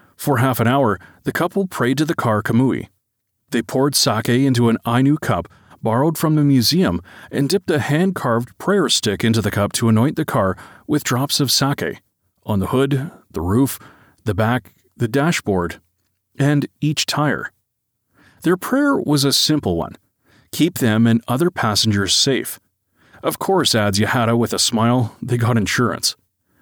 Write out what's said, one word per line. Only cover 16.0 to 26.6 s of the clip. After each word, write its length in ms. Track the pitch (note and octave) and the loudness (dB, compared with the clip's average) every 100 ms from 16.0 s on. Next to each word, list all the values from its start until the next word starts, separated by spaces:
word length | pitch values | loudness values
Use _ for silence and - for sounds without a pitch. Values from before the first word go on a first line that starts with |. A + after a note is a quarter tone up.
| _ _ _ _ | _ _ _ _
and 300 | C#3 D3 - - | 2 2 -2 -4
each 240 | D3 D3+ - | -2 -2 -4
tire. 460 | - D3 F2+ - - _ _ _ _ _ _ _ _ | -2 -2 -2 -6 -16 _ _ _ _ _ _ _ _
Their 140 | - F3+ | 0 0
prayer 400 | - C4 C#4+ C#4 | 0 0 2 0
was 260 | - D3 | 0 0
a 80 | C#3 | 2
simple 460 | B2+ - D3+ A2 E2+ | 0 2 0 0 -2
one. 180 | D2 - _ _ _ _ _ | -4 -10 _ _ _ _ _
"Keep 280 | - D#3 - | 0 0 2
them 280 | B2+ A2 A#2 | 0 4 4
and 140 | A#2 - | 2 0
other 220 | B2 E3+ | 0 0
passengers 640 | - A#2 G#2 A2 G2+ G2 - | 0 -2 0 0 0 0 0
safe." 440 | - B2+ - - _ _ _ _ _ - | 0 -2 -4 -12 _ _ _ _ _ -8
Of 160 | - - | -8 -6
course, 340 | - F#3+ C3 | -2 0 2
adds 260 | A#2 G#2 G2 | 0 0 0
Yahata 380 | G#2+ B2+ A2+ A#2 | 0 0 0 0
with 140 | A#2 | 0
a 80 | G2 | -2
smile, 560 | - A2+ A#2 B2 A2 - | -2 0 2 2 0 -6
they 160 | B2+ A#2+ | -6 -2
got 200 | A#2 A#2 | 2 0
insurance. 580 | F#2+ - A#2+ E2 - - _ _ _ _ | 0 0 -2 -2 -4 -6 _ _ _ _